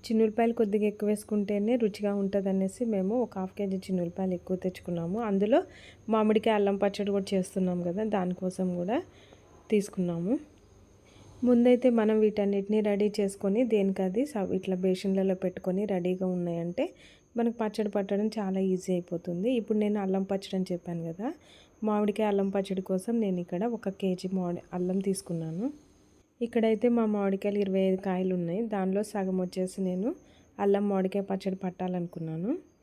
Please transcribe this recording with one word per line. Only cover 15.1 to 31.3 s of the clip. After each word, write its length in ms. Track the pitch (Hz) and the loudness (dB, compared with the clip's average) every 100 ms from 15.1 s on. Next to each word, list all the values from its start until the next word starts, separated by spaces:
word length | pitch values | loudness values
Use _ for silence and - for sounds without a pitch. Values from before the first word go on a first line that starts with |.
| 190 190 185 | 0 0 0
పెట్టుకొని 400 | 185 175 - 180 208 | -2 -4 -4 -2 0
రెడీగా 340 | 190 175 185 185 180 | 0 0 0 -2 -2
ఉన్నాయంటే 480 | 175 170 170 180 330 - - - _ 226 | -2 -2 -4 -2 -4 -6 -20 -20 _ -2
మనకు 180 | 233 233 | -2 0
పచ్చడి 300 | 214 214 208 202 | -4 -2 -2 -2
పట్టడం 280 | 196 202 214 220 | 0 0 0 -2
చాలా 220 | 196 190 190 | -2 0 0
ఈజీ 180 | 185 185 180 | 0 0 -2
అయిపోతుంది. 520 | 175 170 175 175 214 254 | -2 -6 -4 -2 0 0
ఇప్పుడు 180 | 214 214 | 0 0
నేను 160 | 208 208 190 | 2 0 0
అల్లం 200 | 190 196 | 0 0
పచ్చడి 260 | 196 196 190 | -4 -2 -4
అని 80 | 185 | -2
చెప్పాను 320 | 175 175 170 165 | -4 -4 -6 -6
కదా, 180 | 170 233 349 - - - - 214 | -6 -6 -8 -14 -20 -20 -6 -2
మామిడికాయ 420 | 208 208 208 214 | 2 2 2 2
అల్లం 180 | 202 196 196 | 2 2 0
పచ్చడి 260 | 196 190 185 | -2 -4 -2
కోసం 220 | 190 185 233 208 | -2 0 0 0
నేను 140 | 180 175 | -2 -2
ఇక్కడ 160 | 175 226 226 | -2 -2 -2
ఒక 160 | 202 190 | -6 -2
కేజీ 280 | 190 180 190 185 | -2 -2 -2 -2
మామిడి 220 | 180 175 - 180 | -2 -4 -6 -4
అల్లం 220 | 180 185 196 | -2 0 0
తీసుకున్నాను. 540 | 190 - 170 160 165 247 302 _ _ _ _ _ _ | -2 -4 -6 -4 -4 -6 -6 _ _ _ _ _ _
ఇక్కడైతే 420 | 233 233 220 220 240 | -2 2 2 4 2
మా 80 | 233 220 | 2 2
మామిడికాయలు 440 | 208 196 196 202 202 | 2 0 0 0 0
ఇరవై 160 | 196 190 190 | 0 2 2
ఐదు 100 | 185 190 | 2 0
కాయలు 260 | 185 185 185 | 0 0 0
ఉన్నాయి. 240 | 170 180 233 | -2 -2 -2
దానిలో 300 | 208 185 190 208 | -2 0 0 -2
సగం 260 | 214 190 185 | -4 -2 -2
వచ్చేసి 360 | 180 190 185 190 190 | -2 -2 -4 -2 -4
నేను 200 | 180 214 349 - - - - | -2 -2 -4 -12 -20 -20 -2
అల్లం 220 | 202 196 202 | 2 2 2
మామిడికాయ 340 | 196 190 202 | 0 0 -2
పచ్చడి 300 | 196 | -4